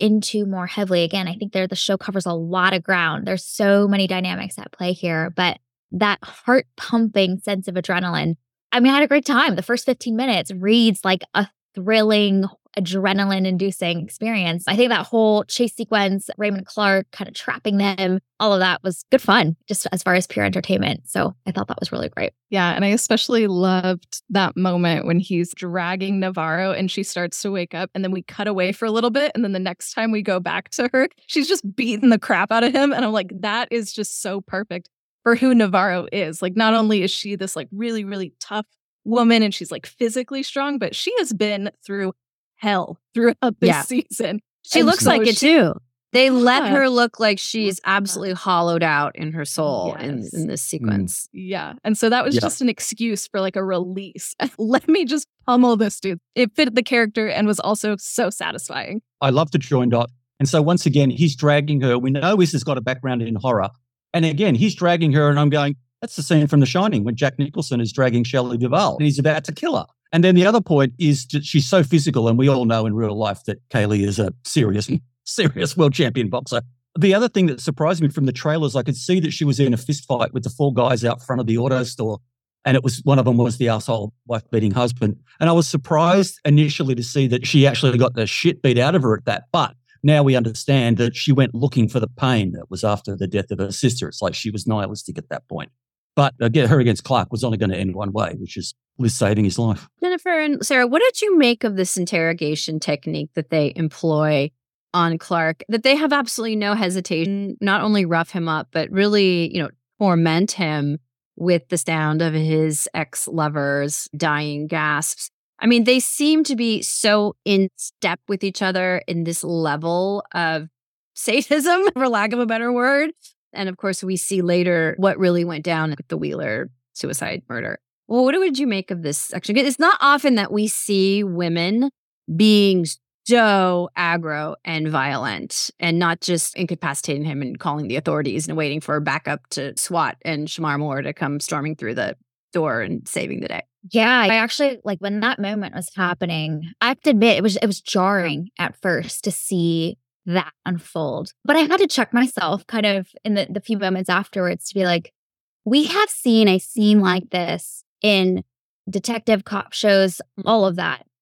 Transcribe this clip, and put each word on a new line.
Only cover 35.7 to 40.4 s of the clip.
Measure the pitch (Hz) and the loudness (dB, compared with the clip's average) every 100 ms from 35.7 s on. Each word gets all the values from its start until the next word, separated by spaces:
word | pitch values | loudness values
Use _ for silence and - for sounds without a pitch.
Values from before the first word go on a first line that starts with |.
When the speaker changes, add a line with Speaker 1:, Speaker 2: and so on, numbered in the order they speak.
| 185 190 180 - | 2 2 0 -4
Speaker 2:
is." | 208 160 165 | -4 -4 -4
Like, | 190 202 | -4 0
not | 220 | 2
only | 226 220 208 | 4 4 2
is | 190 | 0
she | - 202 196 | -4 -6 -8
this, | 190 156 | -6 -8
like, | 123 | -10
really, | 196 233 226 | -8 -6 -4
really | 196 196 170 - | -6 -8 -10 -12
tough | - 214 - _ _ _ | -10 -8 -8 _ _ _
woman | 208 240 226 233 | -2 2 4 4
and | 208 | 2
she's, | - 175 | -2 -10
like, | 135 - | -12 -12
physically | - 233 247 247 269 | -4 -2 -2 -6 -8